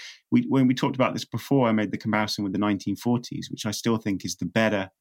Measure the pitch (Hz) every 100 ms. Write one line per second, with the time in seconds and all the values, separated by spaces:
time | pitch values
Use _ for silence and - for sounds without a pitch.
0 | - - - 123 120 135 127 127 135 131
1 | 113 110 - 117 - 139 117 110 101 107
2 | 110 104 104 - 101 98 104 98 101 98
3 | 120 120 - - - - 107 - 117 113
4 | 107 92 95 - 87 113 110 101 95 _